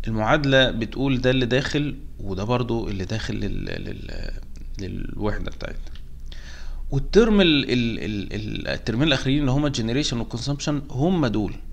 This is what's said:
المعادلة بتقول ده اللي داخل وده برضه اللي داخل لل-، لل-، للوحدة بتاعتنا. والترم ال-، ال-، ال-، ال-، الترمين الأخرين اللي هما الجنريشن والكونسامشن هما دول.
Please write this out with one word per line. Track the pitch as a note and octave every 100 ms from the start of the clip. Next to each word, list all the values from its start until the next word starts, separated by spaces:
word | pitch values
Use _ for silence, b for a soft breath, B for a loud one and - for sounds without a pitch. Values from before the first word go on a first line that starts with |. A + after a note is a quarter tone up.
| -
المعادلة | G#2+ G#2+ D3+ C#3 C3+ B2+
بتقول | A#2 A2 - C3+ B2+
ده | B2
اللي | C3 A#2+
داخل | B2+ C3+ D3+ D3 - - -
وده | G2+ F#2
برضه | G#2 B2 A#2 A#2 G#2+
اللي | G2
داخل | F#2 A2 -
لل-، | G#2 G2+ F#2
لل-، | F#2 E2+ F#2+ - - E2+ - - - - - -
للوحدة | F#2 F#2+ - - G#2 F#2 -
بتاعتنا. | - - - - - - - - B B B B B B
والترم | C#3 C#3 G3 A3+ G#3
ال-، | F3+ D3
ال-، | - B2 A#2 F2
ال-، | D#2 G#2 -
ال-، | G#2 G#2 A2 -
الترمين | C2+ - A2+ D#3
الأخرين | C3 C3 C#3+
اللي | C#3
هما | C3 D3
الجنريشن | C3+ A2+ B2+ D3+ -
والكونسامشن | G#2+ A2+ C3+ C#3+ - D3 C#3
هما | B2+ D#3 F#3 C3
دول. | G#2 F#2+ - -